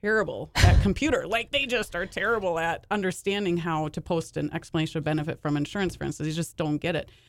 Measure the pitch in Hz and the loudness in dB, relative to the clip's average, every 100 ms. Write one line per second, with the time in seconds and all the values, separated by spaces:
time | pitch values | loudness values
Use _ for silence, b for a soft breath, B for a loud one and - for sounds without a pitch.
0 | 208 220 190 101 151 - - - 208 - | -2 0 0 -4 -6 4 6 8 6 2
1 | 294 254 165 220 226 285 269 233 208 175 | 2 2 0 -2 0 0 2 -2 -2 -4
2 | 180 - 196 226 190 165 165 156 - 208 | -6 -2 0 0 2 0 0 -2 -2 0
3 | 185 175 - 202 196 175 170 156 156 156 | 0 -2 -2 0 2 0 0 0 -2 -4
4 | - 170 - - 147 165 - 165 156 160 | -2 -2 -2 -4 -4 -4 -4 -2 -2 -2
5 | 151 156 156 151 151 147 143 202 185 - | -2 -2 -2 -4 -2 -2 -2 -2 -4 -4
6 | 139 147 156 160 165 - 156 147 160 160 | -6 -4 -4 -4 -6 -4 -2 0 0 -2
7 | - b | -6 b